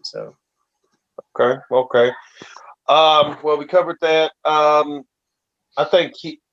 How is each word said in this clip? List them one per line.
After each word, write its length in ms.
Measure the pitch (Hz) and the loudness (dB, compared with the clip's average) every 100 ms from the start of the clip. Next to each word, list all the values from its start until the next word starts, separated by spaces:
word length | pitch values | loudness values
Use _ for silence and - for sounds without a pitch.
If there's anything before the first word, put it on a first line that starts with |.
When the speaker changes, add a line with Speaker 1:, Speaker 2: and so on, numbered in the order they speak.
Speaker 1:
so. 300 | - 107 - - _ _ _ _ _ _ _ - - - | -16 -16 -16 -20 _ _ _ _ _ _ _ -20 -10 -2
Speaker 2:
Okay, 220 | 123 135 - | -2 -2 -4
okay. 380 | 127 127 120 123 - - - - - - - - | -4 0 2 0 -2 -16 -20 -20 -20 -20 -10 0
Um, 480 | 147 160 151 147 143 | 2 4 4 2 -2
well, 120 | 151 147 | -6 -6
we 100 | 147 | 0
covered 320 | 180 170 160 | 0 0 -4
that. 320 | 160 160 156 - | 0 0 0 -4
Um, 600 | 151 156 151 151 147 147 - _ _ _ _ _ _ - | -2 0 2 2 0 -6 -14 _ _ _ _ _ _ -6
I 80 | |
think 300 | 147 185 156 - | 0 0 0 -8
he, 240 | 165 - _ | -16 -18 _